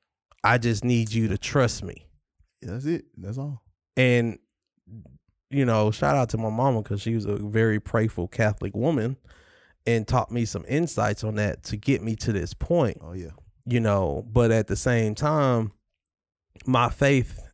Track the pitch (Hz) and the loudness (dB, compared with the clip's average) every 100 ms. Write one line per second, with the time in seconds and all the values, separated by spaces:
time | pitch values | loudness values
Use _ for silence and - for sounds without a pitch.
0 | _ _ _ _ 104 120 117 107 123 120 | _ _ _ _ 2 2 2 0 2 0
1 | 110 117 110 98 - 147 120 - 90 - | 2 0 0 -2 -2 0 0 0 -10 -12
2 | - _ _ _ _ _ 110 110 143 165 | -20 _ _ _ _ _ -12 -8 -4 -6
3 | - - 92 123 143 131 - _ _ - | -6 -14 -10 -8 -8 -12 -16 _ _ 2
4 | 127 123 117 - _ _ _ _ _ 110 | 4 4 2 -2 _ _ _ _ _ -20
5 | 64 67 _ _ _ 139 127 110 107 107 | -20 -20 _ _ _ 0 2 4 2 2
6 | 143 143 120 110 110 110 135 117 104 101 | 2 2 2 0 -2 0 2 0 -2 -4
7 | 113 117 104 101 104 110 113 107 - 120 | -2 -2 -2 -4 -2 2 2 2 0 0
8 | 110 - 87 - 107 101 98 104 135 147 | 0 -2 -6 0 0 0 -6 -2 0 0
9 | 110 135 _ - _ _ _ _ - 113 | -2 -6 _ -20 _ _ _ _ 0 0
10 | 107 127 - 120 113 95 - 143 165 - | 2 0 0 -2 -2 -4 -4 -2 -2 0
11 | 107 104 107 107 104 - - 107 135 135 | -2 -2 -4 -2 -2 -4 -8 -6 0 0
12 | 113 113 - 101 87 - - 170 120 - | -2 -4 -2 -2 -4 -8 -2 0 0 -2
13 | 80 92 85 - - _ 123 120 110 101 | -10 -12 -14 -16 -20 _ -2 0 2 2
14 | 90 71 120 113 117 113 107 101 131 120 | 0 -2 -2 2 4 4 2 -2 0 2
15 | 110 101 147 151 135 120 110 - _ _ | 0 -2 -2 2 2 2 -2 -8 _ _
16 | _ _ _ _ _ _ - 127 120 - | _ _ _ _ _ _ 0 2 2 2
17 | 139 139 117 - - | 4 4 0 -6 -16